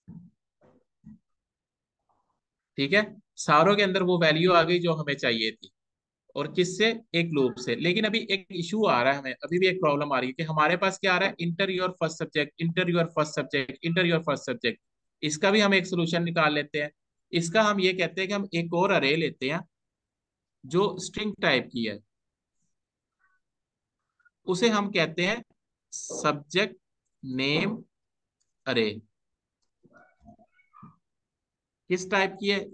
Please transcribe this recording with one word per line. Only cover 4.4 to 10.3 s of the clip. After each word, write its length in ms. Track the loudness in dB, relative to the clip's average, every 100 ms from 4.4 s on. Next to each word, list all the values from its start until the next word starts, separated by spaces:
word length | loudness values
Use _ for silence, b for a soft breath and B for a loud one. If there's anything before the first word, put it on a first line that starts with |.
| 6
आ 120 | 6
गई 160 | 4 2
जो 140 | 0
हमें 220 | -2 -2 -2
चाहिए 360 | 0 0 -2
थी। 180 | -6 -18 _ _ _ _ _ _ -6
और 160 | -4
किससे? 480 | 0 0 2 0 0 -4 -2
एक 160 | 0
loop 220 | 2 0 0
से। 200 | -4 -2
लेकिन 300 | 0 0 0
अभी 140 | -2 -2
एक 140 | -4 -4
issue 340 | -8 -4 0 2
आ 160 | 4
रहा 100 | 2
है 60 | 0
हमें, 140 | -4
अभी 260 | -10 -4 2
भी 80 | 2
एक 100 | 2
problem 360 | 2 2 0
आ 60 | -2
रही 100 |
है 40 | -2